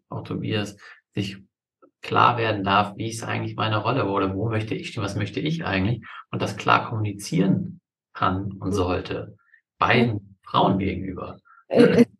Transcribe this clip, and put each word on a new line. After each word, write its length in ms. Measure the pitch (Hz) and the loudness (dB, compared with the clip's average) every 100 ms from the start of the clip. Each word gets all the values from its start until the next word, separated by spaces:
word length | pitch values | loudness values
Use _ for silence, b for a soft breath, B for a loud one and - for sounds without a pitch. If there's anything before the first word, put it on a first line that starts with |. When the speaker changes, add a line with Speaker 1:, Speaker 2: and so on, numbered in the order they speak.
| _ | _
Speaker 1:
auch 120 | 113 | -12
Tobias 520 | - 104 117 107 101 - b b _ | -8 -6 -4 -4 -4 -10 b b _
sich 240 | - 98 - - _ _ _ _ _ | -6 -6 -8 -18 _ _ _ _ _
klar 340 | - 107 117 117 | -2 4 4 4
werden 260 | 113 101 | 0 0
darf, 300 | 98 98 101 - | 2 2 2 -2
wie 120 | 113 | -8
ist 160 | 110 | -6
eigentlich 320 | - 110 110 113 | -6 -4 -4 -4
meine 220 | 110 107 | -2 0
Rolle 280 | 117 113 98 | 0 0 0
oder 260 | 98 95 | 0 0
wo 140 | 95 - | 0 -2
möchte 260 | 110 - | -2 -2
ich 140 | - - | -6 -6
stehen, 120 | - | -6
was 140 | 101 104 | -4 -2
möchte 240 | 104 - | -4 -2
ich 240 | 151 165 | -2 -2
eigentlich 400 | - 95 98 123 B B - | 0 0 0 -2 B B -10
und 120 | - | -6
das 140 | 98 - | -4 -2
klar 320 | - - - | 2 2 2
kommunizieren 920 | 110 107 - - 160 - - - - _ _ _ | -4 -4 -6 -2 2 2 2 -2 -10 _ _ _
kann 380 | - 95 95 98 | -4 0 0 -4
und 200 | 95 98 | -6 -2
sollte, 640 | 95 90 90 - - - - _ _ _ - | 0 0 0 -4 -8 -8 -16 _ _ _ -2
beiden 340 | 85 123 120 104 | 2 4 4 0
Speaker 2:
Ja. 0 | - - | -8 -18
Speaker 1:
Frauen 340 | - - - - | -4 2 2 2
gegenüber. 600 | - 92 95 85 - - b b - | 0 -2 -6 -8 -10 -14 b b 0
Speaker 2:
Äh, 360 | - 240 - 240 _ | 6 6 8 4 _